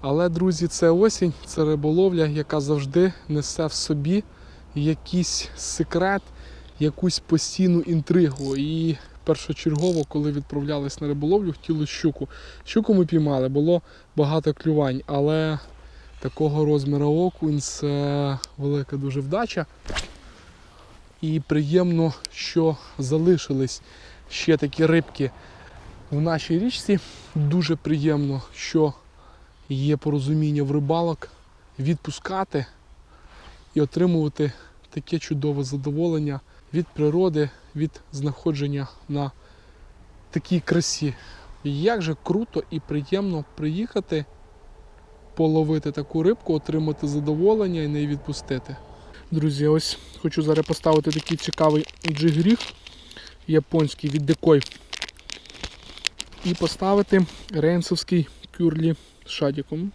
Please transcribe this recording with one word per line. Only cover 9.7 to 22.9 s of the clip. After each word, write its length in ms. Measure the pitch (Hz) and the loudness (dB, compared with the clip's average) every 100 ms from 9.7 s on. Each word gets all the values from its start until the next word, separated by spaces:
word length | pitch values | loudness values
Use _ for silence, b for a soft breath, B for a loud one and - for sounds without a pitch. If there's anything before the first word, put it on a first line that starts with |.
| 151 180 170 147 | 0 0 0 -2
коли 240 | 151 147 | -2 -2
відправлялись 680 | 143 139 147 143 147 139 - | -4 -6 -6 -4 -4 -4 -6
на 80 | 147 | -4
риболовлю, 440 | 143 147 196 190 | -2 2 2 0
хотіли 340 | 147 - 160 151 | -6 -4 -2 -2
щуку. 420 | - 165 135 139 B B B | 0 -2 -2 -10 B B B
Щуку 300 | - - 220 | -2 -2 2
ми 120 | 202 170 | 4 4
піймали, 420 | 165 147 139 131 | 2 2 2 0
було 340 | 139 151 175 - B B - | 2 2 2 0 B B 0
багато 380 | 143 160 151 | 2 2 0
клювань, 480 | 147 160 151 139 131 - | -2 0 2 2 -2 -2
але 520 | 143 143 156 156 151 B B B B B - | 0 2 2 0 -4 B B B B B -10
такого 440 | 135 - 156 147 | -10 -2 0 2
розміру 420 | 151 147 139 143 147 | 2 2 2 0 2
окунь — 540 | 151 180 - 156 147 | 2 2 0 -2 0
це 800 | - - 147 143 143 143 143 135 - - | -2 -6 -4 -2 -2 0 -2 -4 -8 -6
велика 380 | 143 143 135 139 | -2 -2 -4 -6
дуже 240 | 139 135 | -4 -4
вдача. 460 | 135 180 233 - 160 - - - - B B B B B B B B B - _ | -2 -2 -2 -4 -8 -10 -10 -8 -8 B B B B B B B B B -20 _
І 200 | 160 156 | -2 -2
приємно, 720 | 143 151 147 175 180 165 165 135 - | -2 -2 2 2 2 2 0 -2 -14
що 440 | - - 170 160 147 - | -12 -4 0 0 0 -10